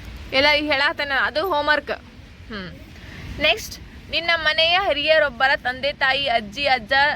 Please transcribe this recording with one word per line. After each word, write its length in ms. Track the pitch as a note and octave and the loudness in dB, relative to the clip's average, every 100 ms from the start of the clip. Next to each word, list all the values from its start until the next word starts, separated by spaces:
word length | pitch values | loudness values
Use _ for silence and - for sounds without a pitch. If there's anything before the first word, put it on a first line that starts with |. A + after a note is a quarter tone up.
| - - - | -14 -14 -2
ಎಲ್ಲ 140 | C4 D4 D4 | 2 4 2
ಈಗ 140 | D4+ | 2
ಹೇಳಾತನ, 400 | C#4 D4 D4+ C#4+ C4+ | 2 2 0 -2 0
ಅದು 260 | G#3+ C4+ D4 | 0 0 0
ಹೋಮ್‌ವರ್ಕ್. 420 | D4 D4 D4 C#4+ | 0 2 0 0
ಹ್ಮ್. 840 | - - - - - - G#3+ F3 - - - - - - - | -8 -10 -20 -20 -20 -14 -12 -12 -14 -18 -18 -16 -14 -12 0
ನೆಕ್ಸ್ಟ್, 380 | D4+ A4 - - - - - | 0 0 -4 -14 -16 -18 -6
ನಿನ್ನ 200 | D4+ E4+ | -4 0
ಮನೆಯ 440 | E4 D4+ D#4 E4 F4+ G4 | 2 2 2 4 4 2
ಹಿರಿಯರೊಬ್ಬರ 640 | C#4+ D4+ D#4 D4 A#3 C4+ D4 | 0 4 4 4 2 2 2
ತಂದೆ, 360 | B3+ B3+ C#4 | -2 -4 -4
ತಾಯಿ, 360 | D4 C4+ C4+ C#4 | 0 0 0 0
ಅಜ್ಜಿ, 360 | A#3 G#3 B3+ | -2 -2 -4
ಅಜ್ಜ, 280 | C#4 B3+ G#3 C4+ D4 | 0 0 2 2 2